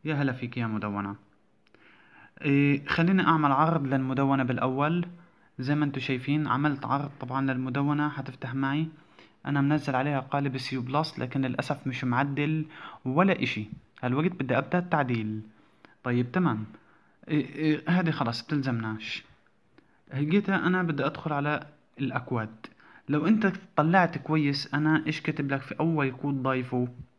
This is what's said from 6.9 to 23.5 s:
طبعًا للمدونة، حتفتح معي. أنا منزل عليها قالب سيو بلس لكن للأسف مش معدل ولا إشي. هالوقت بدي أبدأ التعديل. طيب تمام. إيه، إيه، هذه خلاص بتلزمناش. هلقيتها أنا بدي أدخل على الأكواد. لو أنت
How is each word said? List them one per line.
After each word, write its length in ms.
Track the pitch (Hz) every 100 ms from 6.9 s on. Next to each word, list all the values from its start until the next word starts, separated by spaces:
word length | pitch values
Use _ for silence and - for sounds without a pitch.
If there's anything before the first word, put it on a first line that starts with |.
| 139 143 -
طبعًا 220 | 127 131
للمدونة، 680 | 135 127 131 135 143 147 151
حتفتح 440 | 143 127 127 123
معي. 340 | 131 135 147 160 - - - - _
أنا 160 | 135 143
منزل 340 | 139 147 139
عليها 240 | 127 143 143
قالب 380 | 127 143 139 127
سيو 240 | 127 131
بلس 380 | 123 143 160 -
لكن 220 | 123 135
للأسف 460 | 131 123 - 143 135
مش 160 | 123
معدل 640 | 127 120 143 139 147 156 151 - - -
ولا 380 | 127 143 190 180
إشي. 220 | 123 - 107 - - -
هالوقت 280 | 123 131 175
بدي 260 | 180 127 127
أبدأ 220 | 151 180
التعديل. 640 | 180 156 131 117 107 107 107 - _ _ - _
طيب 280 | 123 120 123
تمام. 340 | 180 135 110 107 - _ _ _ _ -
إيه، 280 | 151 -
إيه، 280 | - 156 151 -
هذه 240 | 175 175
خلاص 340 | - 117 117
بتلزمناش. 800 | - 151 131 117 110 110 - - - - _ _ _ - _ _ _
هلقيتها 440 | 131 151 196 202
أنا 280 | 190 165 185
بدي 220 | 170 143
أدخل 280 | 139 - 156
على 340 | 143 147 151 - - _ -
الأكواد. 680 | 135 123 120 120 110 - - - - - -
لو 180 | 147 151
أنت 260 | 220 202